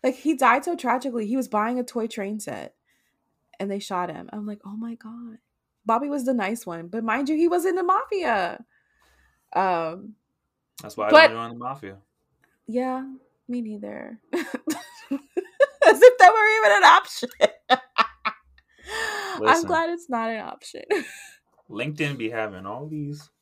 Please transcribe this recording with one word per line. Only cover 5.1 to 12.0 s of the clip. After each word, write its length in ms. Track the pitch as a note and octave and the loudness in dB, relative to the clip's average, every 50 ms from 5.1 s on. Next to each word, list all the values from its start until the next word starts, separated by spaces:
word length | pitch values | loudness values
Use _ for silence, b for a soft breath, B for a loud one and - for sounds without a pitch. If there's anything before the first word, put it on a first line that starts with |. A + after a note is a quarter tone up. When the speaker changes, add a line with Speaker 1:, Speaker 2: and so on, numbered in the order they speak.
| A#3 A#3 A#3+ A#3 A3 A#3 _ _ _ _ _ _ _ _ _ | -18 -16 -18 -18 -20 -20 _ _ _ _ _ _ _ _ _
Speaker 1:
Bobby 240 | G#3+ A3+ A#3+ C#4+ C#4+ | -2 -2 -2 -2 -4
was 160 | C#4+ C#4+ B3 | -4 -4 -2
the 80 | B3+ C4 | -2 -2
nice 320 | A#3 G3 F#3+ A3+ A3+ - | 0 -2 -2 -4 -6 -8
one, 220 | F#3 E3+ E3 E3 F3 | -10 -12 -10 -12 -10
but 140 | F#3+ A3+ A3+ | -10 -8 -4
mind 240 | A3+ A3 C4 C#4+ C4 | -2 -2 -2 -2 -2
you, 60 | D#4 | 0
he 120 | D4+ E4+ | 0 2
was 180 | E4+ F4 F4+ D#4+ | 2 2 0 0
in 100 | F#4+ F4 | -2 -2
the 80 | F#4+ F4+ | -2 0
mafia. 800 | F4+ F#4+ G#4 C5 - G#4 F#4+ E4+ B3+ A#3 G3 F3 F3 - - A#3 _ _ _ _ _ _ _ _ _ _ _ _ _ _ _ _ _ - | 0 0 0 -2 -4 -6 -4 -2 0 0 0 -2 -4 -6 -12 -18 _ _ _ _ _ _ _ _ _ _ _ _ _ _ _ _ _ -2
Um, 600 | E3+ F#3+ F#3+ F3+ E3 E3 D#3+ E3+ F#3+ G3+ G#3+ G#3+ _ _ _ _ _ _ _ _ _ _ _ _ - | 0 0 0 0 -2 -2 -4 -8 -10 -16 -20 -20 _ _ _ _ _ _ _ _ _ _ _ _ -18
Speaker 2:
That's 140 | - - - | -18 -14 -6
why 100 | - - | -4 0
I 20 | G#3 | 8
Speaker 1:
but 160 | - D4+ D#4+ | 8 8 8
Speaker 2:
don't 100 | - A3+ | 8 4
join 120 | A3+ A#3 A#3 | -2 -8 -10
the 60 | A#3+ - A#2+ | -12 -12 -10
mafia. 320 | - C#3 - - G2 G2 G2 | -12 -10 -10 -14 -16 -16 -18